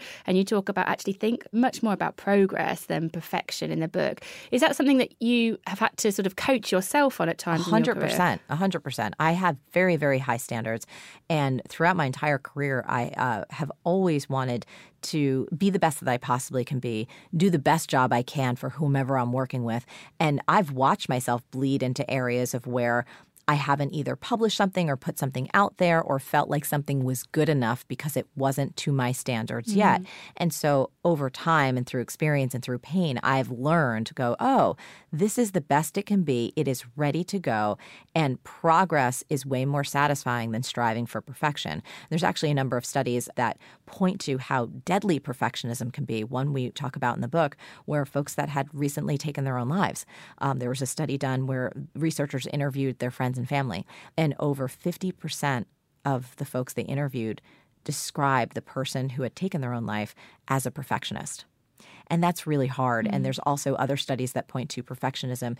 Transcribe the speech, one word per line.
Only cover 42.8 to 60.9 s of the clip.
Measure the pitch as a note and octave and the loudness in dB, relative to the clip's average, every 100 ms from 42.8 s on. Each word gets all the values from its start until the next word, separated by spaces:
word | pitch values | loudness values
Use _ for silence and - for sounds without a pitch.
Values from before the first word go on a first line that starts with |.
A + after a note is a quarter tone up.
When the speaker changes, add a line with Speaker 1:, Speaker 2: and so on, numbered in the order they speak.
| - | -2
Speaker 2:
studies | C#3 B2+ B2 - - | -2 0 -2 -2 -2
that | A#2 - - - - | -2 -2 -12 -20 -12
point | - F#3 - | -2 0 0
to | - C3 | -2 -4
how | - C3+ A#2+ B2+ - | -2 -2 -2 -6 -2
deadly | F#3+ G3+ D3 | 0 2 0
perfectionism | - B2+ A2+ - A#2+ A#2 B2 | -2 -2 -2 -2 -6 -6 -6
can | C3+ B2+ | -6 -4
be. | A2+ | -4
One | A2 B2+ C#3 | -4 -2 -2
we | C3+ B2 | -2 -4
talk | - B2+ B2+ | -6 -8 -2
about | B2 | -2
in | - | -2
the | A#2+ | -2
book, | D#3+ D3+ - - - - | 0 0 -2 -20 -14 -4
where | D3 C#3 | -4 -2
folks | C#3 C#3+ | -4 -4
that | - D3 | -4 -4
had | C#3+ C#3 | -2 -4
recently | C#3+ C#3+ D3+ C#3+ C#3+ | -2 -4 -2 -2 -2
taken | D3+ C#3+ | -4 -4
their | C3+ B2+ | -2 -2
own | B2 | -2
lives. | F3+ D#3 - - - - - | 0 0 -2 -12 -18 -18 -4
Um, | C#3 C3 | -2 0
there | B2 | -2
was | B2+ | -2
a | C3 | -4
study | - D3 C#3 | -4 -2 -2
done | C3+ C3 C3 | 0 -2 -2
where | C3 B2+ - C#3 | -2 -4 -6 -10
researchers | - D#3+ D3+ C#3+ C3+ - | -4 -2 0 -2 -4 -4
interviewed | D3 C#3+ C3+ C3+ B2 | -2 -2 0 -2 -2
their | B2 | -4
friends | - B2+ B2+ | -2 -2 -2
and | B2 | -2
family, | C#3+ C3 E2+ - - - - | -2 0 -4 -8 -16 -8 0
and | D#3+ - | 0 2
over | D3+ C#3+ B2+ | 0 0 -4
fifty | - F3+ E3+ F#3 | -4 -6 -4 -6
percent | - D#3 - C#3+ B2+ - _ _ _ C#3+ | -6 -8 -4 -2 -2 -4 _ _ _ -2
of | C3 B2 - | -2 -4 -10
the | C#3+ | -6
folks | - B2+ | -4 -4
they | - | -6
interviewed | G#2+ C#3 C#3+ B2 A2 G#2 - _ _ _ | -4 -4 -4 -4 -4 -6 -12 _ _ _
described | - D3 - - C#3 C3+ A2+ - | -8 -8 -6 0 2 2 0 -4
the | |
person | - - C3 C3+ C3 | -8 -6 -4 -2 -4
who | B2+ | -4
had | B2 - | -6 -4
taken | F#3+ E3+ | -4 -4
their | B2+ | -4
own | A#2+ A2+ | -4 -4
life | G#2+ G#2 - - _ - | -4 -6 -10 -20 _ -2
as | C3+ A#3 | 0 0
a | |
perfectionist. | - C3+ | -6 -4